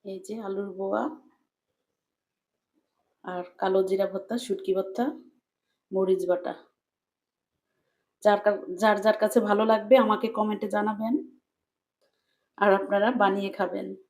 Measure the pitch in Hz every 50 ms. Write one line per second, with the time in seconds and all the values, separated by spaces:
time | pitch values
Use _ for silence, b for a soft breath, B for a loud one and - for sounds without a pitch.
0 | _ 202 190 185 185 - 214 226 214 196 196 196 202 196 180 190 190 196 202 220
1 | 247 311 311 - _ _ _ _ _ _ _ _ _ _ _ _ _ _ _ _
2 | _ _ _ _ _ _ _ _ _ _ _ _ _ _ _ _ _ _ _ _
3 | _ _ _ _ - 185 180 180 175 - _ - 196 190 190 190 190 185 196 196
4 | 196 190 190 190 - - 226 247 - - 196 - - 190 185 190 190 190 - -
5 | 247 294 - - - - _ _ _ _ _ _ _ _ _ _ _ _ 190 190
6 | 190 185 190 180 175 175 180 180 - - - - - _ _ _ _ _ _ _
7 | _ _ _ _ _ _ _ _ _ _ _ _ _ _ _ _ _ _ _ _
8 | _ _ _ _ - 214 208 202 - 208 202 196 - - 180 175 214 214 208 208
9 | 196 220 214 - 214 208 - 240 208 208 208 208 220 220 220 214 208 208 254 262
10 | 226 214 214 202 - 220 - 214 214 214 208 196 220 202 202 208 208 214 214 202
11 | 220 226 262 339 - - - _ _ _ _ _ _ _ _ _ _ _ _ _
12 | _ _ _ _ _ _ _ _ _ _ _ - 202 208 190 196 190 - 202 202
13 | 208 233 254 220 202 196 190 196 196 196 - - 190 175 - - 190 190 190 -
14 | _